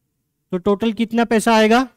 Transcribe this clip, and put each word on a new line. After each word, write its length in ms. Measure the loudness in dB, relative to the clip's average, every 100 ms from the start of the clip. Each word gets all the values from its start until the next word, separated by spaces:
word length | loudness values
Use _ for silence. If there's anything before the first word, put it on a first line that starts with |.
| _ _ _ _ -10
तो 60 | -6
टोटल 340 | -2 -2 -2
कितना 320 | -4 -4 -2 0
पैसा 300 | 0 2 2
आएगा? 320 | 4 2 0